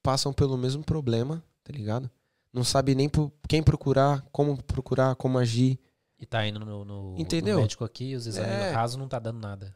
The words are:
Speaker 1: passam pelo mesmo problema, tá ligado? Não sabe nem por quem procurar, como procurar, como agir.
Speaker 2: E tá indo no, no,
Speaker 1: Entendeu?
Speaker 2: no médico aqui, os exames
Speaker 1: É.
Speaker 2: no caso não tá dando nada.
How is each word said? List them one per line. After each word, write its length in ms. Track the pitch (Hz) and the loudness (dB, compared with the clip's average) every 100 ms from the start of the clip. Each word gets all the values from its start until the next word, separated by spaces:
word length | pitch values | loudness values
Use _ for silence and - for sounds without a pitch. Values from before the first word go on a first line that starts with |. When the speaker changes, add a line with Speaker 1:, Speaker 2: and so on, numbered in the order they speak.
Speaker 1:
passam 300 | 135 131 143 | 0 2 2
pelo 240 | - 143 127 | 2 2 2
mesmo 260 | 127 143 | -2 -2
problema, 600 | 156 156 123 113 131 165 - _ | -2 -2 2 2 0 -4 -10 _
tá 80 | - | -14
ligado? 360 | 143 104 117 131 - _ _ _ | -8 -4 -4 -6 -12 _ _ _
Não 120 | 123 | -2
sabe 300 | 120 139 135 131 | 2 2 4 2
nem 140 | 143 | 2
por 220 | 156 147 - - | 2 0 -4 0
quem 140 | 156 | 2
procurar, 580 | 156 151 139 135 139 139 - | 4 4 4 4 4 2 -2
como 300 | - 147 135 | 0 0 0
procurar, 540 | - 135 - 131 131 127 | -4 -6 -2 2 2 2
como 220 | 131 127 | 0 2
agir. 400 | 117 117 131 131 _ _ _ _ | 2 4 4 2 _ _ _ _
Speaker 2:
E 60 | - | -6
tá 200 | 113 107 | -2 -2
indo 100 | 107 | -4
no, 260 | 107 104 101 | -8 -10 -10
no, 300 | 101 95 92 | -10 -8 -6
Speaker 1:
Entendeu? 380 | 160 165 208 190 | -2 -2 2 2
Speaker 2:
no 60 | |
médico 200 | 107 - | 2 0
aqui, 320 | 117 - 131 127 | -8 -8 -8 -8
os 120 | 117 | -6
exames 220 | 185 - | -4 -2
Speaker 1:
É. 180 | 202 190 | -2 -2
Speaker 2:
no 40 | 120 | -2
caso 220 | 117 131 | -2 -4
não 120 | 135 | -8
tá 100 | 123 | -6
dando 200 | 113 117 | -6 -8
nada. 360 | 104 98 98 | -10 -10 -14